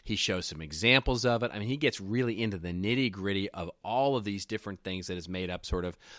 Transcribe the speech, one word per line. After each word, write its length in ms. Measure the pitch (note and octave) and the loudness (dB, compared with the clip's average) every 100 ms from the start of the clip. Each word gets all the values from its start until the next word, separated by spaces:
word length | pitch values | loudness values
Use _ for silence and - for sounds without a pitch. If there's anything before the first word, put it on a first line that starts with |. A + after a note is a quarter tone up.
He 140 | - G#2+ | -4 -2
shows 280 | - F#2 - | 0 0 -2
some 120 | D#2 | -8
examples 640 | D#2 D#2 A2+ C3 C3+ B2 | -8 2 6 6 6 2
of 180 | B2 A#2 | 4 2
it. 80 | A#2+ | 0
I 60 | G#2 | -2
mean, 100 | A2 | -2
he 80 | C#3+ | 0
gets 240 | C#3+ - | 0 0
really 400 | G2 A#2+ A#2+ G#2 | -2 0 0 0
into 140 | A2 F#2+ | -2 -2
the 160 | F2 | -4
nitty-gritty 760 | F2+ G2+ B2 B2+ G2 G2 G2 G2 | -2 0 2 0 0 0 0 -2
of 200 | - E2+ - | -4 -8 -8
all 360 | G2+ A#2+ C#3 B2+ | -2 2 4 2
of 80 | G#2 | 0
these 200 | G2 - | -4 -4
different 380 | A2 G#2 F#2+ | -6 -6 -8
things 240 | F#2+ F#2 F2+ | -6 -6 -4
that 60 | F2+ | -6
has 140 | E2 | -4
made 200 | F#2 F2+ | -4 -4
up 160 | F2+ - | -6 -2
sort 200 | F2+ F2 | -2 -2
of 120 | - - | -6 -14